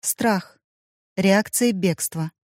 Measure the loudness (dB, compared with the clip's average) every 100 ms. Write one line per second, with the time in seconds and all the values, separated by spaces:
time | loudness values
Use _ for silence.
0 | -8 -2 0 0 -4 _ _ _ _ _
1 | _ -2 2 2 2 0 0 0 -2 -2
2 | -6 -6 -8 _